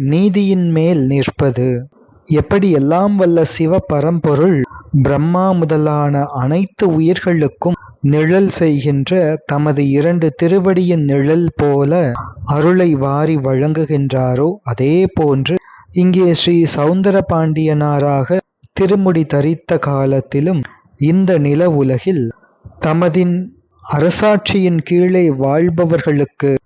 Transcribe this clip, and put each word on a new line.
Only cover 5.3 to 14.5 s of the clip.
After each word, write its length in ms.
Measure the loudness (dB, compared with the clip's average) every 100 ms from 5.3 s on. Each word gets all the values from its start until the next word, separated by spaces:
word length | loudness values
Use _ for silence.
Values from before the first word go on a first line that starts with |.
| 0 0
முதலான 680 | 0 0 0 0 0 0 -2 -4 -4
அனைத்து 500 | -2 -2 -2 -2 0
உயிர்களுக்கும் 880 | 2 0 0 -2 0 -2 -2 -4 -6 -8 -6
நிழல் 480 | 0 0 2 2 0
செய்கின்ற 640 | 0 0 0 0 -2 0 0 0 -2 -4
தமது 360 | -2 0 0 0
இரண்டு 380 | 0 0 0 -2
திருவடியின் 680 | 0 0 2 2 0 0 0
நிழல் 460 | 0 0 2 0 0
போல 380 | 0 0 2 0 0 0 -4 -10 -14 -4
அருளை 400 | 0 2 2 2 0
வாரி 400 | 0 -2 0 -2
வழங்குகின்றாரோ, 1120 | -2 -2 0 -2 -2 -2 -2 -2 -2 0 -2